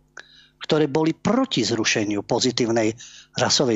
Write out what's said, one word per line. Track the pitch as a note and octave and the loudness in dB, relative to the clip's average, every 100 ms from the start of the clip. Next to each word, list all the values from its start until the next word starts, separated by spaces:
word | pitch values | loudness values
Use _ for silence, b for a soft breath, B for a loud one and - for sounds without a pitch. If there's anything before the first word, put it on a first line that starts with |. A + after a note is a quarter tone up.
| _ - B B B B | _ -20 B B B B
ktoré | - D#3 D3+ | 0 2 2
boli | D#3 D#3+ | 2 0
proti | D#3+ - A#3+ C4+ - G#2+ | 0 0 0 0 -2 0
zrušeniu | A2 G#2+ A#2+ G#2 G2+ | 0 0 0 0 -2
pozitívnej | - A#2+ B2+ A#2 A#2 A#2 G#2+ A2+ B B B - | -2 0 0 0 0 0 0 -4 B B B -4
rasovej | A2+ - C3+ | 0 2 2